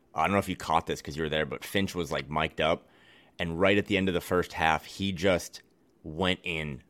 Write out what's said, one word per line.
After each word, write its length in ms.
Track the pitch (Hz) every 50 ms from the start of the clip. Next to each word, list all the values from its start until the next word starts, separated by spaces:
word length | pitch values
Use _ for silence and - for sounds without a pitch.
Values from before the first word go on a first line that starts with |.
| _ _ -
I 100 | - 80
don't 80 | 85 101
know 60 | 101
if 100 | 95 95
you 80 | 90
caught 300 | - - - 80 82 -
this 140 | - 78 -
'cause 160 | - - 71
you 60 | 78 80
were 80 | 76
there, 160 | 76 78 78
but 180 | 67 65 65 -
Finch 300 | - - 101 98 90 -
was, 180 | 87 85 69 78
like, 160 | 71 69 67
mic'd 320 | 76 78 80 80 - -
up, 260 | 78 80 85 - - _ _ - - - - - - _ _ -
and 200 | 92 82 82 82
right 200 | 95 95 101 101
at 80 | 101
the 100 | - 101
end 120 | 95 95 92
of 60 | 85
the 60 | 85
first 320 | - - 92 90 85 - -
half, 320 | - 82 80 80 78 -
he 260 | - - - 98 98
just 520 | 95 78 87 98 90 85 - - - - - _ _ _ _ _ _ _ -
went 360 | 80 78 82 95 92 92 - -
in 380 | 90 85 80 78 73 69 65 - _